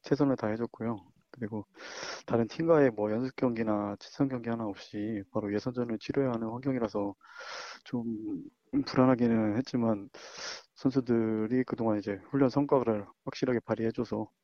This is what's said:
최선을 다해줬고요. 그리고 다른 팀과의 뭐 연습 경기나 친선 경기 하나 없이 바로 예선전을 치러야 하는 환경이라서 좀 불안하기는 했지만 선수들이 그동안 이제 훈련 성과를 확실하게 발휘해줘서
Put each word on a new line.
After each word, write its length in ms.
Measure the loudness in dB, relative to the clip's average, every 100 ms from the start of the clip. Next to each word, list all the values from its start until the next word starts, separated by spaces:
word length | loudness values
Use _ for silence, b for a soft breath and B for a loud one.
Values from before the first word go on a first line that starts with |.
최선을 340 | 0 2 2 2
다해줬고요. 600 | 0 -2 -4 -4 -4 -4 -10 _ _
그리고 340 | -8 -6 -6 -10 B B B B B 0
다른 220 | 0 0
팀과의 440 | 0 4 8 6
뭐 180 | 4 0
연습 240 | 0 -2 0
경기나 580 | 0 2 0 0 -2 -6
친선 280 | -12 -2 -2
경기 220 | 0 -4
하나 160 | -4 -4
없이 580 | -8 -10 -6 -4 -4 -4
바로 200 | -4 0
예선전을 440 | -2 -2 -4 -4 -4
치러야 320 | -2 0 0
하는 180 | -2 -4
환경이라서 640 | -4 -2 0 0 -2 -2 -6 B B B B B B -6
좀 180 | -4 -4 -6 -4 -6 -8 _ _ -2 2
불안하기는 720 | 6 6 6 4 4 2 0
했지만 520 | -2 0 0 0 -6 B B B B B B -4
선수들이 880 | 0 0 2 2 2 0 0 0 0
그동안 340 | 0 0 0
이제 200 | -2 -6 -4
훈련 180 | 2 4
성과를 560 | 4 4 4 4 -2 -4 _
확실하게 360 | -12 -4 0 0 0
발휘해줘서 640 | 0 0 -2 -4 -4 -6 _